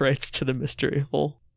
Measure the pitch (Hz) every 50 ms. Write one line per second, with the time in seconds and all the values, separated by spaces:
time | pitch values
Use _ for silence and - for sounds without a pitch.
0 | - 135 143 - - - - - 143 131 131 131 - 131 - - - - - 139
1 | 139 - - 143 147 147 147 _ _ _ _